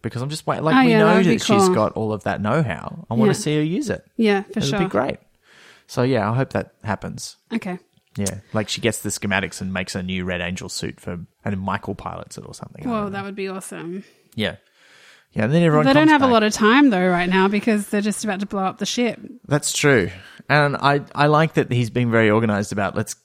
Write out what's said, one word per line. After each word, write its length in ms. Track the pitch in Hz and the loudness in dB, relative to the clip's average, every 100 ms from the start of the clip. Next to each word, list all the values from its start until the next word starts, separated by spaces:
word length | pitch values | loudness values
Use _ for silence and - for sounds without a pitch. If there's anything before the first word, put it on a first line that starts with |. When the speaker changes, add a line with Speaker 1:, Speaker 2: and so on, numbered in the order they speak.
Speaker 1:
Because 180 | 113 117 | -10 -8
I'm 80 | 139 | -8
just 160 | 151 - | -8 -4
wait-, 160 | - | -2
like, 140 | 151 262 | 2 4
Speaker 2:
Oh, 100 | 254 | 6
Speaker 1:
we 60 | |
Speaker 2:
yeah, 80 | 220 | 6
Speaker 1:
know 80 | 214 | 6
Speaker 2:
that 80 | 214 | 6
would 80 | 185 | 4
be 120 | 226 | 2
Speaker 1:
that 60 | |
she's 220 | - 202 185 | 2 4 6
Speaker 2:
cool. 80 | |
Speaker 1:
got 200 | 180 107 | 4 2
all 200 | - 110 | 0 -4
of 100 | 104 107 | -2 -4
that 140 | 92 | -2
know-how. 680 | 104 147 127 85 - - - | 0 0 0 -4 -8 -14 -6
I 40 | 113 | 2
wanna 160 | 214 | 2
Speaker 2:
Yeah. 60 | 180 | 2
Speaker 1:
see 180 | 151 151 | 0 0
her 80 | |
use 260 | 156 196 269 | 0 -2 -4
it. 160 | - _ - | -6 _ 0
Speaker 2:
Yeah, 280 | 220 196 | 2 2
for 160 | 196 220 | -2 -4
Speaker 1:
It'll 100 | 139 | -2
Speaker 2:
sure. 100 | 208 | -2
Speaker 1:
be 60 | 185 | 0
great. 320 | 196 - - _ _ _ _ - _ - | 0 -2 -6 _ _ _ _ -20 _ -8
So, 160 | - | -2
yeah, 260 | 123 127 101 | 0 2 0
I 20 | 120 | 0
hope 160 | 135 | -2
that 220 | - - _ | -4 -6 _
happens. 520 | 107 98 90 - - - - | -8 -6 -8 -12 -14 -16 -10
Speaker 2:
Okay. 260 | 226 190 180 _ _ _ - | -8 -8 -12 _ _ _ -6
Speaker 1:
Yeah, 240 | 98 95 - | -6 -6 -8
like, 160 | 110 104 | -6 -6
she 100 | - | -4
gets 200 | 113 - | -4 -4
the 100 | 104 | -8
schematics 500 | - 104 95 87 - | -6 -2 -2 -4 -8
and 140 | 95 | -8
makes 220 | 95 92 101 | -6 -6 -8
a 80 | |
new 200 | 92 92 | -6 -6
Red 160 | 92 87 | -4 -4
Angel 300 | 87 90 87 | -4 -6 -10
suit 300 | - - - | -10 -10 -10
for, 200 | - 87 90 _ | -12 -12 -12 _
and 160 | 101 98 | -8 -6
Michael 360 | 95 98 - 98 | -4 -6 -6 -10
pilots 420 | 87 85 - - | -10 -12 -14 -16
it 80 | - | -16
or 80 | |
something. 320 | - - - 254 | -18 -18 -12 -6
I 40 | |
Speaker 2:
Whoa, 60 | 220 | -6
Speaker 1:
don't 80 | 202 | -6
know. 40 | |
Speaker 2:
that 140 | 196 196 | -8 -10
would 100 | 202 | -10
be 120 | 190 | -10
awesome. 560 | 190 - 180 165 190 - _ _ - | -10 -12 -14 -12 -12 -14 _ _ -6
Speaker 1:
Yeah. 200 | 101 - _ _ _ _ - - _ | -6 -6 _ _ _ _ -20 -20 _
Yeah, 120 | - 113 | -4 0
and 80 | |
then 100 | 165 | 4
everyone 220 | 170 151 269 | 4 4 4
Speaker 2:
They 60 | |
don't 100 | 285 | 6
Speaker 1:
comes 80 | 311 | 6
Speaker 2:
have 100 | 302 | 6
a 40 | 269 | 4
Speaker 1:
back. 60 | |
Speaker 2:
lot 120 | 226 | 4
of 100 | 214 | 2
time, 360 | 214 214 254 285 | 2 4 6 4
though, 160 | 185 185 | 4 2
right 200 | 175 180 | 2 2
now 180 | 190 196 | 2 2
because 400 | 208 233 208 202 | 2 0 0 0
they're 120 | 208 | -2
just 220 | 214 196 | -2 -4
about 160 | 214 185 | -4 -6
to 40 | 202 | -4
blow 180 | 196 190 | -4 -4
up 120 | - | -4
the 80 | 202 | -6
ship. 340 | - 240 - - - - | -2 -2 -4 -14 -14 -2
Speaker 1:
That's 260 | 147 - | -2 0
true. 380 | - 147 127 87 - - - - | 0 4 4 2 -4 -20 -14 0
And 300 | 147 143 135 | 2 2 2
I, 240 | 143 143 - - | 0 0 -2 0
I 100 | 147 | 2
like 280 | 151 160 - | 4 2 0
that 160 | - | 0
he's 180 | 123 113 | 0 0
been 220 | 123 120 | 0 2
very 180 | 113 110 | 4 4
organised 420 | 107 113 101 104 | 4 2 0 -2
about, 240 | 101 95 - | -4 -4 -4
"Let's 200 | - - | -6 -8